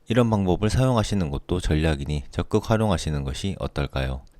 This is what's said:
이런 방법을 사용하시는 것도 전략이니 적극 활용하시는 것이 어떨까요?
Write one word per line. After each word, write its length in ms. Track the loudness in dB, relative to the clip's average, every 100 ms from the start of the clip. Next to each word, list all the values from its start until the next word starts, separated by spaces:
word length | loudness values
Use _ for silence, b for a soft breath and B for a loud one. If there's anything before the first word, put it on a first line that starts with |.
| 0
이런 220 | 2 4
방법을 400 | 2 2 2 2
사용하시는 600 | 2 2 2 0 0 0
것도 300 | -4 -2 -2
전략이니 640 | 2 2 2 0 -2 -4 -4
적극 400 | -6 -2 -2 2
활용하시는 540 | 2 2 0 0 -4
것이 320 | -4 -4 -6 -4
어떨까요? 640 | -6 -4 -4 -4 -4 -6 -12